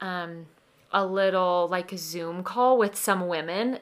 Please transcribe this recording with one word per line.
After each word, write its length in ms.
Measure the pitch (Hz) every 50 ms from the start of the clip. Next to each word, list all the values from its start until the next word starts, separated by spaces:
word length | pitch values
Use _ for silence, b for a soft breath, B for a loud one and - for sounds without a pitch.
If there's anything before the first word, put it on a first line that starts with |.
um, 420 | 190 190 180 180 170 170 170 165 165 151 _ _ _ _ _ _ _ _
a 140 | - 196 196
little, 600 | 185 190 196 196 190 185 185 185 180 180 180 175 170
like, 200 | 185 180 175 - 202
Zoom 460 | 180 160 156 165 175 165 165 170 180 185
call 320 | - - 233 247 254 262
with 180 | 247 214 202 202
some 300 | - - - 196 185 180 175
women 500 | 175 160 151 165 175 196 233 247 262 -